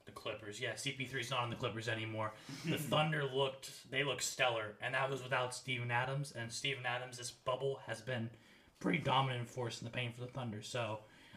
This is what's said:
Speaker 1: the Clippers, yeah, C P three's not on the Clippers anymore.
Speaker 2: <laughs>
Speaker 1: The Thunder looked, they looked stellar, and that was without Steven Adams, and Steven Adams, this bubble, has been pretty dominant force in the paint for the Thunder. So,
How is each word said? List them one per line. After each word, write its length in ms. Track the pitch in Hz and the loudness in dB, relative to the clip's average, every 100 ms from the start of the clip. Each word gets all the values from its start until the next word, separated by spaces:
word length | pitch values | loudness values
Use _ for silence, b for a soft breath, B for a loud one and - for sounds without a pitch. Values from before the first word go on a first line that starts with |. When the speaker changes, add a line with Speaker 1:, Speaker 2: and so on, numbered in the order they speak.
| - | -16
Speaker 1:
the 60 | |
Clippers, 480 | - 117 107 104 104 | -8 -6 -4 -6 -4
yeah, 160 | 123 110 | -2 0
C 160 | 143 | -2
P 140 | 135 127 | -2 -4
three's 240 | 135 120 | -2 0
not 120 | 131 | 0
on 80 | 120 | 0
the 60 | 113 | 0
Clippers 320 | 123 110 113 | -2 0 0
anymore. 420 | 110 110 110 107 - - | 0 0 0 -2 -4 -10
Speaker 2:
<laughs> 160 | 135 165 | -4 0
Speaker 1:
The 120 | 147 | 0
Thunder 460 | 135 151 160 151 139 | 4 4 6 4 2
looked, 460 | 131 135 - - - - | 4 2 2 -10 -12 -2
they 120 | 135 | 0
looked 200 | 143 123 | 2 2
stellar, 520 | - - 131 113 107 104 | 0 4 4 4 0 -4
and 120 | 120 131 | -2 2
that 140 | 135 | 2
was 120 | 135 | 0
without 320 | 123 127 123 | 0 2 2
Steven 380 | - - 127 120 | -2 -2 -2 2
Adams, 400 | 120 131 139 143 | 2 2 0 -2
and 200 | - 117 | -4 -4
Steven 340 | - 139 131 123 | -2 -2 0 0
Adams, 320 | 123 127 123 | 0 -2 -6
this 140 | 117 | -8
bubble, 480 | - - 127 139 135 - | -4 0 2 2 0 -4
has 140 | 117 | -4
been 280 | - 127 113 b b b b - | -2 0 -2 b b b b -4
pretty 180 | 180 175 | 0 2
dominant 480 | 143 131 135 123 117 | 4 4 4 0 -4
force 320 | - 117 - | -2 -4 -4
in 40 | 117 | -6
the 60 | |
paint 240 | 123 123 117 | -2 -4 -4
for 60 | |
the 60 | 123 | -6
Thunder. 340 | - 120 104 | -4 -4 -4
So, 380 | - 123 113 110 b b b | -4 -2 -2 -4 b b b